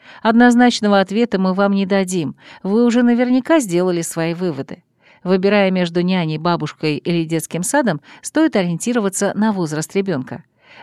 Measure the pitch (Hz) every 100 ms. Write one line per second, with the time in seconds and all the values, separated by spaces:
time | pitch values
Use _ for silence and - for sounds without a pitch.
0 | - - 220 233 240 240 247 - 208 202
1 | 190 202 240 190 190 185 202 196 190 196
2 | 185 185 143 - - - 190 214 240 233
3 | 240 240 247 254 254 330 220 175 185 175
4 | 170 - 165 170 185 135 - - _ _
5 | _ _ 180 190 196 208 190 185 175 170
6 | 180 185 160 156 170 170 151 - 156 147
7 | - 170 160 160 - 165 180 285 240 151
8 | - - - 294 320 214 175 165 - 247
9 | 196 190 202 - 220 196 160 147 156 196
10 | 196 151 120 - - _ _ -